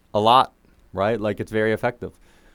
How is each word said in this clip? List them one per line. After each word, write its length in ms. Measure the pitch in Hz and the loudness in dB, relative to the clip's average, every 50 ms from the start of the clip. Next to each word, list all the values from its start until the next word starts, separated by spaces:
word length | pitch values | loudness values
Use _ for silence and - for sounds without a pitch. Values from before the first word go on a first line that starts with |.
| _ _ - | _ _ -2
a 60 | 104 | 0
lot, 340 | 107 113 120 131 - - _ _ _ _ _ _ _ _ - | 4 4 4 4 4 0 _ _ _ _ _ _ _ _ -4
right? 260 | 95 98 107 117 107 | -2 -2 -2 -2 -2
Like, 200 | 104 107 101 - | -4 -4 -6 -6
it's 120 | 113 - | -8 -6
very 220 | 107 110 110 110 110 | -2 -2 0 0 -2
effective. 380 | 104 - 120 - - - 85 - _ _ _ _ _ _ _ | -2 -4 -6 -6 -6 -12 -14 -16 _ _ _ _ _ _ _